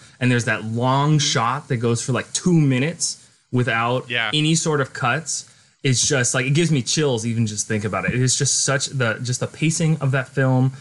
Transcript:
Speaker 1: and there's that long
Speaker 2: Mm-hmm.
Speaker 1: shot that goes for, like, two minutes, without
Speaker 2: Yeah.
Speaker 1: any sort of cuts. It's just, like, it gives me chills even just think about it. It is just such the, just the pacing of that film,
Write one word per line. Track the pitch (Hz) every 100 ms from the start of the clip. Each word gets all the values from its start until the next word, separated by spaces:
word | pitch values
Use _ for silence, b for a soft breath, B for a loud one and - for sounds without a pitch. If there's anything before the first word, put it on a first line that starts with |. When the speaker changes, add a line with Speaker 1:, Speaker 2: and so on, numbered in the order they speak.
| B B
Speaker 1:
and | 123
there's | 123
that | 113 107
long | 110 117 127 135 147
Speaker 2:
Mm-hmm. | 151
Speaker 1:
shot | 139 131 117 139 -
that | 120
goes | 117 117
for, | -
like, | 113 -
two | - 185
minutes, | 165 143 127 151 175 - - B B _
without | 123 123 113 117 127 123
Speaker 2:
Yeah. | 120 113
Speaker 1:
any | 151 151
sort | 165 160 147
of | 131
cuts. | - 120 139 165 - - b b b
It's | 135 123 -
just, | 139 120
like, | 131 127
it |
gives | 143 165
me | 143
chills | 113 160 143 117
even | 117 113 110
just | 104 -
think | 110
about | 104 95 92
it. |
It | 120
is | 127 -
just | 139 -
such | - 131 -
the, | 135 117 104
just | 123 123
the | 113
pacing | - 160 165 160 160
of | 139
that | 135 127
film, | 135 131 127 131 135